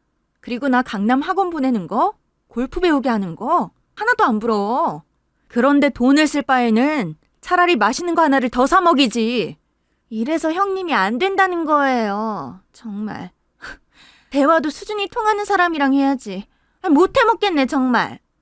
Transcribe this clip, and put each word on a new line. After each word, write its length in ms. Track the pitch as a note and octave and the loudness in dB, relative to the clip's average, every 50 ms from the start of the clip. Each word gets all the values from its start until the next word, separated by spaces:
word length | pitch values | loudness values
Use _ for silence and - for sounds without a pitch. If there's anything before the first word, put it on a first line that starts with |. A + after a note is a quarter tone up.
| _ _ _ _ _ _ _ _ | _ _ _ _ _ _ _ _
그리고 280 | - - B3 A#3 C#4 C#4 | -12 -10 -8 -4 -2 0
나 140 | B3 B3 | 0 0
강남 380 | B3+ - - G3 G3+ A3+ B3+ C4+ | 0 -2 -4 -2 0 0 0 0
학원 280 | D4+ F#4 F#4 F#4+ G4 F4+ | 0 -2 -2 -2 -2 -2
보내는 360 | E4 D#4 C4 C4 A#3+ G#3 E3+ | -2 -2 0 0 0 -2 -4
거, 280 | D#3 F#3+ A#3+ E4 G4+ - _ _ _ _ _ _ _ | -4 -2 -2 0 -2 -2 _ _ _ _ _ _ _
골프 320 | - A#3 B3+ C4 - F4 | -8 -6 -6 -6 -4 -2
배우게 280 | F4+ F4 D4+ C#4 A3+ C4 | 0 2 2 0 0 0
하는 280 | A3+ G#3 G3 F3 - | -2 -2 -4 -6 -8
거 340 | - G#3 C4+ E4+ F4 G#3 E3+ - _ _ _ _ | -6 -2 0 0 0 0 -4 -8 _ _ _ _
하나도 300 | - G#4 A#4 B4 - G#4 | -4 -2 0 2 2 2
안 140 | D4+ A3 G#3+ | 2 0 -2
부러워. 640 | G#3+ A#3 A3 G#3 G3+ G#3 A#3+ C#4 D4 C4 D#3 - - _ _ _ _ _ _ _ _ | -2 -4 -4 -2 -2 -2 -2 -2 -2 -2 -4 -8 -12 _ _ _ _ _ _ _ _
그런데 420 | _ - A#3+ A#3+ C#4 C#4+ C#4+ C#4+ C#4 | _ -2 0 2 4 4 4 2 0
돈을 380 | - - A#3+ C4 C#4 D4+ D#4 | 0 2 2 4 4 4 4
쓸 160 | C#4+ - D4 | 2 0 -2
바에는 720 | C#4 - C4 B3+ A#3+ A#3 G#3+ A3 C4 D4 D#4 C#4+ G3+ D#3+ D#3 - _ _ _ _ | 0 0 0 2 2 2 2 2 2 0 0 -2 -4 -6 -8 -12 _ _ _ _
차라리 360 | - - F4+ F4+ F4+ F4 F4 | -6 -2 2 2 4 4 4
맛있는 380 | A3+ G3+ G#3+ C4 - F4 F4 E4 | 4 2 2 0 -2 -4 -2 2
거 60 | E4+ | 2
하나를 260 | E4 D4 C4+ C4+ B3 B3 | 4 4 4 2 2 0
더 160 | - B3 B3+ | 0 0 2
사 140 | C4+ E4+ F#4+ | 4 4 4
먹이지. 760 | F4+ E4+ E4 C4 C#4+ A3 G3+ A#3 A3 A3+ B3 A#3 E3+ C#3+ - - _ _ _ _ _ _ _ _ _ - | 4 4 4 4 2 2 0 0 -2 0 -2 -2 -4 -4 -8 -14 _ _ _ _ _ _ _ _ _ -10
이래서 440 | A3+ A3 A3+ C#4 D#4+ D#4+ - D#4 | -8 -6 -4 -2 -2 -2 -2 -2
형님이 400 | D#4+ F4+ G4 G4+ F#4+ F#4+ F#4 E4 | -2 -2 -2 -2 -2 -4 -4 -2
안 260 | C4 G#3 F#3+ G3 A#3 C4 | -2 0 0 0 -2 -2
된다는 460 | F4+ G4 G4 G4 F#4+ F#4 F4+ E4+ E4 | -2 -2 0 0 0 0 0 -2 0
거예요. 960 | C#4+ D4+ C#4+ C#4 C4+ B3+ A#3+ A3+ G3+ G3+ G#3 A3 A3 G#3 F3+ C#3 B2 F3+ F#3 _ _ | 0 2 2 2 2 0 0 -2 -4 -4 -4 -6 -6 -6 -8 -10 -12 -14 -18 _ _
정말. 580 | _ - - A3+ G3 G#3 G#3+ G#3 F2 G#2 F3+ F3+ - _ _ _ _ _ | _ -18 -14 -12 -10 -10 -10 -10 -10 -12 -14 -16 -20 _ _ _ _ _
<laughs> 720 | - - - - _ _ _ _ - _ _ _ _ _ | -20 -18 -18 -20 _ _ _ _ -20 _ _ _ _ _
대화도 400 | - C#4+ C4+ D4 E4 D#4+ C4+ D4+ | 0 2 2 4 4 2 0 -2
수준이 360 | - - G4 - G#4+ G#4 G4+ - | -6 -8 -10 -8 -6 -6 -6 -6
통하는 360 | - B4 A4 G#4+ G#4+ G4+ G#4 | -6 -2 -2 0 -2 -2 -2
사람이랑 500 | G4+ G4+ F#4 F4+ F4 E4 D4+ C#4 C4+ C4+ | -2 0 0 0 0 0 0 0 2 2
해야지. 540 | C#4 C#4 C#4 C#4 B3 - G#3 F#3 F#3+ - _ _ _ _ _ _ _ | 2 2 0 -2 -4 -6 -10 -12 -12 -12 _ _ _ _ _ _ _
아, 60 | - F#4 | -2 2
못 280 | D4 C#4+ F#4 F#4+ - | 4 4 4 4 2
해먹겠네, 500 | C5+ A#4 A4 A4 - G#4 G4+ E4+ C#4+ C4 | 2 2 2 2 0 0 0 0 0 0
정말. 520 | A3+ D#4 C#4 B3+ B3+ A#3+ G#3+ E3+ G2+ A#2 - _ _ _ _ | 0 0 -2 0 0 0 0 -2 -4 -8 -14 _ _ _ _